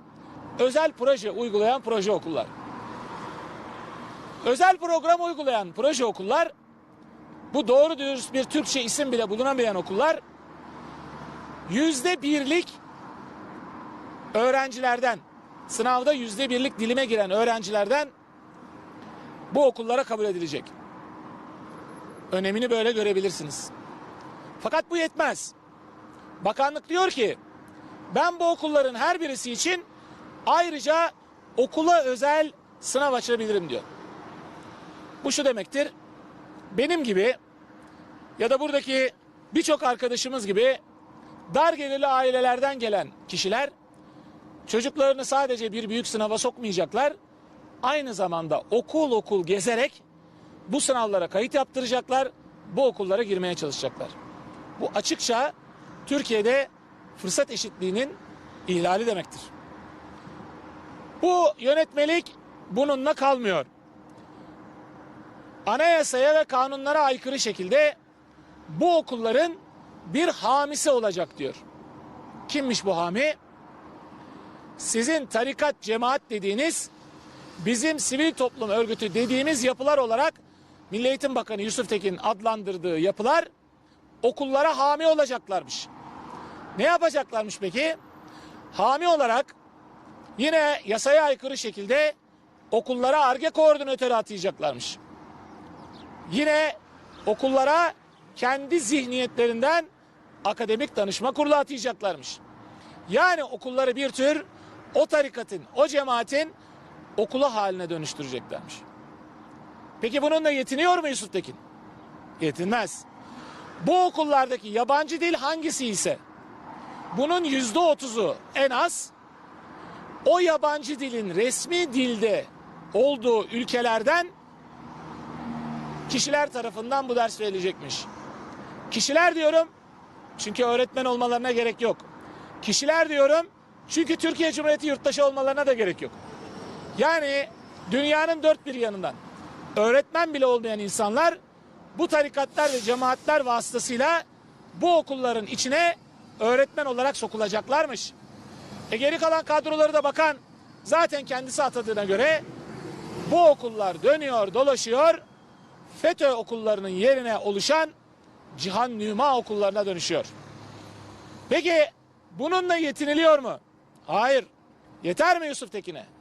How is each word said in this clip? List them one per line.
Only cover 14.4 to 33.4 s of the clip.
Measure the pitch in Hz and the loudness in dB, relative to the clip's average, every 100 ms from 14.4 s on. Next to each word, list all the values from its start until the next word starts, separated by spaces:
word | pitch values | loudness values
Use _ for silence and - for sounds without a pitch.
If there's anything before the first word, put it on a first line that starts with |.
| 247 269 269 240 254 240 247 208 - - - - - | 2 2 0 -2 0 2 0 -2 -8 -20 -20 -20 -12
sınavda | - 233 254 262 | -2 0 2 2
yüzde | 285 233 202 269 | 0 -2 -4 0
birlik | 254 269 196 | 0 -2 -2
dilime | 226 247 | -2 0
giren | 254 220 196 | 0 0 0
öğrencilerden | 202 233 226 196 208 202 277 285 - - - - - - - - - - - - - - | 2 2 0 -2 0 2 0 0 -10 -20 -20 -20 -20 -20 -20 -20 -20 -20 -18 -18 -18 -4
bu | 247 277 | 4 4
okullara | 240 226 254 | 2 -2 0
kabul | 262 220 | 0 -2
edilecek. | 208 180 165 139 - - - - - - - - - - - - - - - - - | -2 -2 -4 -6 -8 -20 -20 -20 -20 -20 -18 -18 -20 -20 -18 -18 -18 -18 -18 -18 -6
Önemini | 185 190 214 247 | -2 -2 -2 0
böyle | 226 220 | 2 2
görebilirsiniz. | 220 208 190 196 165 151 - - - - - - - - - - - | 0 0 0 -2 -4 -10 -10 -12 -16 -18 -18 -18 -18 -18 -18 -18 -8
Fakat | 226 320 320 | -2 -2 0
bu | 339 | -2
yetmez. | 320 302 294 190 - - - - - - - - - - | -2 0 -2 -2 -10 -16 -20 -20 -20 -20 -20 -20 -20 -6
Bakanlık | 190 220 277 294 - | -4 0 0 -2 -4
diyor | 339 370 | 0 2
ki, | 277 202 127 - - - - - - - | 2 0 -2 -12 -20 -20 -20 -20 -20 -4
"Ben | 190 339 349 | 0 0 2
bu | 339 | 0
okulların | 339 311 294 262 | 0 2 2 2
her | 233 302 359 | 0 0 0
birisi | 311 262 247 | -2 -6 -6
için | 226 330 359 - - - - - - - | -4 -2 -2 -4 -20 -20 -20 -20 -6 2
ayrıca | 311 349 302 233 320 330 - _ - - - | 2 2 -2 0 2 2 -4 _ -20 -12 -2
okula | 254 311 320 339 | 0 2 4 4
özel | 262 247 277 311 311 - - - | 4 0 2 2 2 -4 -20 -14
sınav | - 262 285 | -4 0 2
açabilirim." | 247 240 233 | 0 0 -2